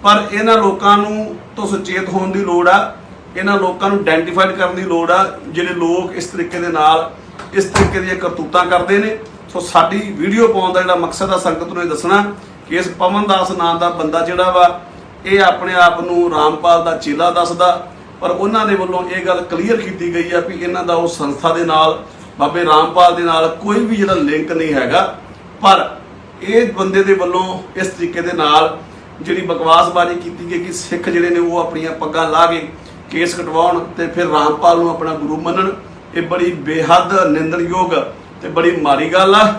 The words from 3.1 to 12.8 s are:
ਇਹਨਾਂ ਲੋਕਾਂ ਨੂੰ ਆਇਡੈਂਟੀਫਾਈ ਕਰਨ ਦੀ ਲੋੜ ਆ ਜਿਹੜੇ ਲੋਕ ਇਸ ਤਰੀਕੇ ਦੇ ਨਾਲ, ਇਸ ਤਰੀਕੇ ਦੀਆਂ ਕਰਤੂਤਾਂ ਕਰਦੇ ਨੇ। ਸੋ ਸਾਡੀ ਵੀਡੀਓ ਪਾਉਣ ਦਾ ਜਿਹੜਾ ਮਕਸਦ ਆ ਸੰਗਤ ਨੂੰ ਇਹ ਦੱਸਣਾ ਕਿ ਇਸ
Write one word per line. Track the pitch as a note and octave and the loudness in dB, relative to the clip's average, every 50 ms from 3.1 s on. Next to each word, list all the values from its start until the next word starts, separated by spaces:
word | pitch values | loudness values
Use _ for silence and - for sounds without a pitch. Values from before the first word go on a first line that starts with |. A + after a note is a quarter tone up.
| - - - - - | -20 -20 -20 -14 -10
ਇਹਨਾਂ | F3 F#3+ G3+ G3+ G3 | -6 -2 0 0 0
ਲੋਕਾਂ | F#3+ F3+ F3 - G3 G3 | 0 -2 -2 -2 -2 0
ਨੂੰ | G3+ G3 | 0 0
ਆਇਡੈਂਟੀਫਾਈ | - D#3+ D#3+ D#3+ E3+ F3+ F3 F#3 F#3+ F#3+ F#3+ | 0 2 0 0 0 -2 0 0 0 0 0
ਕਰਨ | F#3+ F#3 F3+ F3+ | -2 -2 -2 -2
ਦੀ | F3+ F#3+ | -4 -4
ਲੋੜ | F#3 E3+ E3+ E3 D#3+ | -2 -2 -2 2 2
ਆ | F3 F#3 F#3+ F3+ - - - - | 2 2 2 0 -4 -12 -14 -8
ਜਿਹੜੇ | D#3+ E3 F3 E3+ F3+ | -6 -4 -4 -4 -4
ਲੋਕ | F3 E3 E3 E3+ F3+ F#3 F3+ - | -2 -2 0 0 -2 -2 -4 -8
ਇਸ | F#3 E3 | -10 -10
ਤਰੀਕੇ | - - F#3+ E3+ - - F3+ | -10 -8 -8 -8 -6 -6 -6
ਦੇ | E3+ F3 | -6 -4
ਨਾਲ, | E3 D#3 D3+ D#3 D#3+ E3 D#3+ - - - - - - - - - - | 0 2 4 4 4 2 0 -4 -10 -16 -20 -20 -20 -20 -18 -4 -2
ਇਸ | G3 F#3 | -2 -2
ਤਰੀਕੇ | - - - G3+ - - F#3+ | 0 2 2 2 2 2 -2
ਦੀਆਂ | F3+ F#3 F#3 - | -4 -4 -4 -4
ਕਰਤੂਤਾਂ | - F3 F3 E3+ D#3+ D3 - F3+ F3+ | -4 -6 -4 -6 -10 0 0 0 2
ਕਰਦੇ | F3 F3+ F3 E3+ F3 G3 G3+ | 4 2 0 2 2 2 2
ਨੇ। | G#3 A3 A3 A3 - - - - - - | 2 0 -4 -6 -10 -16 -18 -20 -20 -10
ਸੋ | - F3+ | -10 -8
ਸਾਡੀ | E3+ - - E3+ E3 E3 F#3+ G#3 G#3+ G3+ E3+ D3 | -8 0 2 2 2 2 0 -4 -4 -6 -6 -4
ਵੀਡੀਓ | D#3+ F#3+ G3+ A3+ A#3 A3+ | -2 0 4 4 4 4
ਪਾਉਣ | - F#3+ F#3 F#3 F3+ | 4 2 0 2 0
ਦਾ | F#3 | 0
ਜਿਹੜਾ | F3+ F#3 F3+ | 2 2 2
ਮਕਸਦ | E3+ E3+ E3 - - F#3+ F#3+ F#3+ | 0 0 -4 -4 -4 -2 -2 -2
ਆ | F3+ | 0
ਸੰਗਤ | F3+ F#3 D#3+ D#3+ E3+ - F#3 | 0 -2 -2 -2 -6 -8 -6
ਨੂੰ | F3 F3 | -6 -4
ਇਹ | E3+ | -4
ਦੱਸਣਾ | D#3 C#3+ - E3+ F#3+ G3+ G#3 G3+ G3+ - - - - - - - | -4 -4 0 2 2 2 2 0 -6 -10 -16 -20 -20 -20 -12 -6
ਕਿ | D#3 | -4
ਇਸ | - | -4